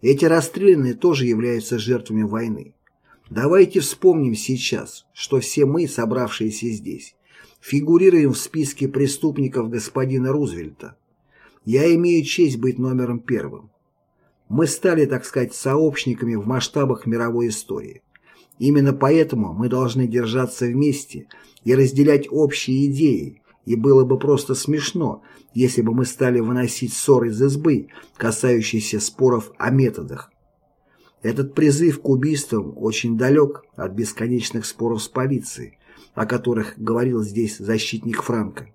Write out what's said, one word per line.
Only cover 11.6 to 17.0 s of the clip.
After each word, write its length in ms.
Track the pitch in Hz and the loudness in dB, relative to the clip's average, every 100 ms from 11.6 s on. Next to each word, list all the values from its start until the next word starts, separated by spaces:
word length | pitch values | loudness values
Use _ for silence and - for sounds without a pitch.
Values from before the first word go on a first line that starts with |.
| - | -2
Я 280 | 123 160 165 | 2 4 4
имею 280 | 175 170 | 4 2
честь 360 | 143 - 165 120 | 0 2 2 2
быть 180 | 127 127 | -2 -2
номером 420 | 127 127 123 120 | -2 -2 -2 -4
первым. 520 | - 117 71 - - _ _ _ _ _ _ _ _ | -4 -4 -4 -12 -20 _ _ _ _ _ _ _ _
Мы 200 | 120 160 | 0 0
стали, 380 | - 190 165 143 | 0 0 2 2
так 200 | 127 - | 0 -4
сказать, 280 | 135 123 | -4 -4
сообщниками 800 | - 135 139 156 139 131 117 117 113 | -4 -2 2 2 0 -4 -4 -4 -4
в 120 | 101 | -2
масштабах 580 | 127 - 151 139 117 | -4 -2 -2 -2 -2